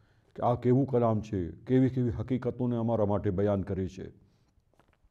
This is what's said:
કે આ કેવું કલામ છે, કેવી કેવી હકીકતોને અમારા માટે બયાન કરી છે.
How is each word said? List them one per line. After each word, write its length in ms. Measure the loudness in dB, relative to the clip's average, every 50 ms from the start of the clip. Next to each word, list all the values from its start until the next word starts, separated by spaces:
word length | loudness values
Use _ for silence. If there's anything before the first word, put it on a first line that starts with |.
| _ _ _ _ _ _ -8
કે 80 | -2 0
આ 120 | 0 0
કેવું 320 | 2 2 4 4 4 2
કલામ 340 | 2 2 2 2 2 2 0
છે, 300 | -2 -4 -4 -4 -4 -4
કેવી 400 | -8 -10 -4 0 2 4 4 2
કેવી 200 | 2 0 -2 -2
હકીકતોને 640 | -2 -4 -4 -2 -2 -2 -2 -4 -4 -2 -2 -2 -2
અમારા 300 | 0 0 0 2 2 2
માટે 240 | 2 2 0 0 0
બયાન 320 | 0 0 2 2 2 0 -2
કરી 260 | -2 -4 -4 -4 -6
છે. 180 | -6 -10 -14 -16 -16 -20 _ _ _ _ _ _ _ _ _ _ _ _ _ _ _ _ _ _